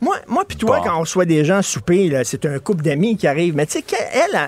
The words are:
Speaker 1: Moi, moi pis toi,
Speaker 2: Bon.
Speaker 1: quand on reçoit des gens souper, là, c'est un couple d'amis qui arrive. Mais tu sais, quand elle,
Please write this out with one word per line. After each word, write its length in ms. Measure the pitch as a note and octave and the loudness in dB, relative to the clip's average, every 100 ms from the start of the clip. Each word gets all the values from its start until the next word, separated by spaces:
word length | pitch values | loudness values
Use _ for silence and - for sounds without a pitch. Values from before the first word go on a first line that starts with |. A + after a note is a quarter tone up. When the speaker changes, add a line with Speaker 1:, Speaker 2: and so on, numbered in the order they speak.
Speaker 1:
Moi, 160 | C#4+ G4 - | -2 -2 -2
moi 160 | C#4+ G4 | -2 -2
pis 120 | - | -4
toi, 200 | A3 F#3 | 0 0
Speaker 2:
Bon. 40 | |
Speaker 1:
quand 140 | F3 E3 | 0 -2
on 20 | |
reçoit 260 | D#3+ F#3 F3 | -2 0 2
des 180 | D#3 D3 | 4 4
gens 160 | G3 | 2
souper, 460 | F#3+ B2+ - F3+ F#3 | 0 -4 0 2 2
là, 140 | C3+ B2 | 0 -2
c'est 200 | C3+ D3+ | -2 -4
un 140 | C3+ | -4
couple 240 | - E3+ | -2 -2
d'amis 320 | D3+ C#3+ A3 G#3+ | 0 0 0 2
qui 80 | D#3 | 0
arrive. 300 | C#3+ E3+ D3 | 2 0 0
Mais 100 | D3+ | -2
tu 140 | D#4 | -4
sais, 20 | - | -4
quand 60 | - - | -4 -2
elle, 160 | B3+ E4+ F#3 | 0 0 0